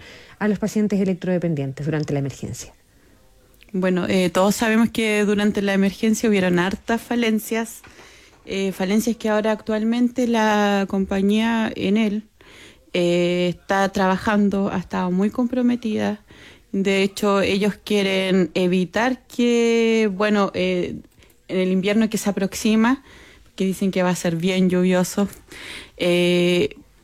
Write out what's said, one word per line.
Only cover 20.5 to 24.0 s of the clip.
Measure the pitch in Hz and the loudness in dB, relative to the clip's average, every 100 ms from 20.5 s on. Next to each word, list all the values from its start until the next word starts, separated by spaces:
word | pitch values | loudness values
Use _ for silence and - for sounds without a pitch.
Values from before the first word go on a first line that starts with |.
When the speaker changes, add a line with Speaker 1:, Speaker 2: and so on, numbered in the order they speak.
Speaker 2:
eh, | - 185 180 170 156 - _ - _ - | 0 -2 -2 -4 -8 -14 _ -20 _ -6
en | 185 | -2
el | 185 | 0
invierno | 190 190 208 220 | 0 2 2 2
que | 214 | 0
se | 208 | -2
aproxima, | 190 190 - 220 220 226 277 - - - - - | -2 -4 -2 0 2 2 0 -4 -20 -20 -20 -16
que | - 190 | -4 -4
dicen | 185 196 | 0 -2
que | 185 | 0